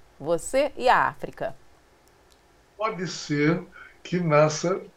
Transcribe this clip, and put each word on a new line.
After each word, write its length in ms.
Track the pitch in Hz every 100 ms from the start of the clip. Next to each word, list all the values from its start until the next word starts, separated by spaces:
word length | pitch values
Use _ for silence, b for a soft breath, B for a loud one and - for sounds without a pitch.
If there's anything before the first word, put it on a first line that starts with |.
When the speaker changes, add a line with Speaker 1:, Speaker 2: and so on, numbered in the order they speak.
| - _
Speaker 1:
você 540 | 143 170 - 262 285 -
e 120 | 247
a 180 | 185 127
África? 480 | - - - 123 - - _ _ _ _ _ _ _ _ _ _ -
Speaker 2:
Pode 300 | 208 180 180
ser 560 | - - 147 147 180 - B B B
que 160 | - 180
nasça 600 | 165 147 151 - 170 196 -